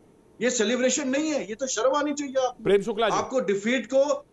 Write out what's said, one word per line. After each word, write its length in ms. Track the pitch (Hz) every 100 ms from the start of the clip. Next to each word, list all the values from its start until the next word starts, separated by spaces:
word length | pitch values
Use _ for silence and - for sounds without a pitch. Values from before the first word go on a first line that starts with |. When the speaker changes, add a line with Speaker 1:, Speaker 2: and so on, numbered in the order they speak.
| _ _ _ -
Speaker 1:
ये 80 | 247
सेलिब्रेशन 580 | 247 214 247 254 - 269
नहीं 240 | 277 311
है, 180 | 269 180
ये 60 | 214
तो 120 | 262
शर्म 280 | - 247 294
आनी 180 | 294
चाहिए 340 | 294 285 262 254
आपको। 160 | -
Speaker 2:
प्रेम 180 | 220 202
शुक्ला 280 | 196 208 220
जी। 80 | 185
Speaker 1:
आपको 220 | 214 262
डिफीट 460 | 196 202 214 254 214
को 400 | 269 285 269 -